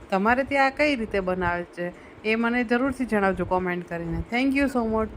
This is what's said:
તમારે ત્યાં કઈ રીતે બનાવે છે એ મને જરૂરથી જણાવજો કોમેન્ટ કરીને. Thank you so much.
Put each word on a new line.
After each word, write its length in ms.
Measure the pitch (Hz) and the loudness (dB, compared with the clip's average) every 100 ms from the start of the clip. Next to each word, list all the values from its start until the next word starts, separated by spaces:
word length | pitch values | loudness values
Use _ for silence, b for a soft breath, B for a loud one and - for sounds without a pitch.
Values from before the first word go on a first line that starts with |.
| - | -4
તમારે 340 | 190 208 247 | 0 2 2
ત્યાં 280 | 269 277 269 | 2 2 2
કઈ 240 | 277 302 269 | 2 0 0
રીતે 240 | 220 202 | -2 -2
બનાવે 440 | 185 185 175 175 | -2 0 0 0
છે 300 | 175 - 175 180 B B 214 | -6 -6 -8 -8 B B -2
એ 100 | 226 | 0
મને 280 | 233 247 | 2 0
જરૂરથી 420 | 233 240 269 262 240 | 2 2 0 -2 0
જણાવજો 400 | 214 196 180 175 | 2 2 0 0
કોમેન્ટ 440 | 185 180 175 170 | 0 0 -4 -6
કરીને. 340 | 170 170 165 170 | -6 -4 -4 -2
Thank 240 | 240 269 269 | 0 2 2
you 140 | 277 262 | 2 0
so 180 | 226 220 | 0 0
much. 120 | 214 | -2